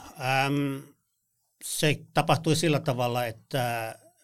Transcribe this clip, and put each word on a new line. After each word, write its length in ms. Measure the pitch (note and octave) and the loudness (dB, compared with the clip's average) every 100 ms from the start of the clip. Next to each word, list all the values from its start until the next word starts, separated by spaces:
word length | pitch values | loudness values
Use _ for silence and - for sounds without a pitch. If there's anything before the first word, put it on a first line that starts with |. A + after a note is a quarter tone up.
| - - B2+ C3+ C#3 | -16 -6 0 2 2
äm, 360 | C#3+ C#3 C3+ D3 _ _ _ _ _ _ _ | 0 -2 -4 -12 _ _ _ _ _ _ _
se 360 | - - D#3 D3+ - | -10 0 0 0 0
tapahtui 420 | D3+ D#3+ D#3 D#3+ D#3 | 0 2 2 2 2
sillä 240 | E3+ C#3 | 2 2
tavalla, 460 | - B2 B2 B2 A#2+ | 0 -2 0 0 -4
että 680 | A2 - C#3 B2 A#2 A2+ - - _ | -6 -6 -2 -2 -2 -6 -10 -16 _